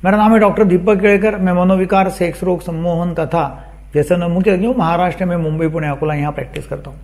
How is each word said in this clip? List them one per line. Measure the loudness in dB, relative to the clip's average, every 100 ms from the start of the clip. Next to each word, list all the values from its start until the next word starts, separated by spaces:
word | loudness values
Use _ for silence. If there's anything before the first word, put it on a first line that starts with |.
| 2
मेरा | 4
नाम | 4
है | 6
डॉक्टर | 4 4
दीपक | 2 2 2 2
केड़कर, | 4 4 2 0
मैं | 0
मनोविकार, | 2 2 2 2 2 0
सेक्स | 0 -4 -2
रोग, | -4 -4
सम्मोहन | -4 -6 -2 -2 -2
तथा | -4 -2 -2 -2 -6 -18 -20 -4
व्यसन | -2 0 0
मुक्त | 0 0 2
तज्ञ | 2 0
हूं। | 0
महाराष्ट्र | 0 0 -2 -2 -4
में | -2
मुंबई, | -2 -2 -2
पुणे, | -2 -4
अकोला | -4 -4
यहाँ | -2 -4
practice | -6 -10 -10 -10
करता | -12 -12
हूं। | -18